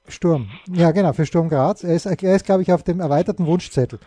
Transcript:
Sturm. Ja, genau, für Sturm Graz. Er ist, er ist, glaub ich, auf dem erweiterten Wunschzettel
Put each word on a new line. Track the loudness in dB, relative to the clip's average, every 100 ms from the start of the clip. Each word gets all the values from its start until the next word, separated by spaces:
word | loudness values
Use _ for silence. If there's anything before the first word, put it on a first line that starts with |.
| -20
Sturm. | -4 0 0 -4 -12 -6
Ja, | 2 2
genau, | 4 0
für | 0 0
Sturm | 0 0
Graz. | 0 0 -2
Er | -2 -2
ist, | -2
er | -2 2 0
ist, | 2
glaub | 0
ich, | 2
auf | 0
dem | 0 -4
erweiterten | 0 0 0 -2 0
Wunschzettel | -2 -2 -2 -2 -6